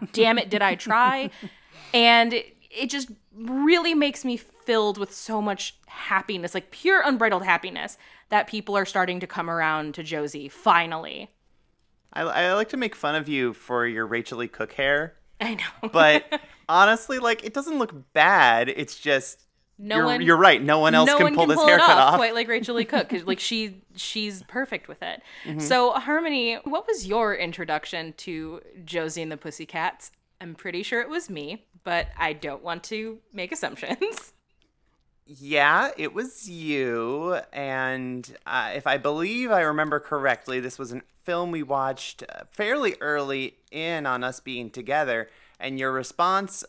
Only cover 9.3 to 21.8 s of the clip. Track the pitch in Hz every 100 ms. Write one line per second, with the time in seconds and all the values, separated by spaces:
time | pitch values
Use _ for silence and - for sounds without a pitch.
9.3 | - 170 165 160 156 151 147 156 156 147
10.3 | 143 139 - - 170 165 160 78 69 -
11.3 | _ _ _ _ _ _ _ _ - 160
12.3 | - 180 196 214 262 233 - 151 156 147
13.3 | 139 123 107 - 123 120 113 110 117 110
14.3 | 120 120 - 110 - 139 143 160 _ _
15.3 | - 220 214 - - 220 226 151 151 -
16.3 | 302 - - - 170 202 226 - 262 233
17.3 | 220 226 247 285 302 226 143 - - 160
18.3 | 196 127 117 123 131 143 - 147 139 -
19.3 | - _ _ _ _ 202 214 160 240 175
20.3 | 165 190 131 139 156 156 160 156 294 -
21.3 | 294 170 285 - 359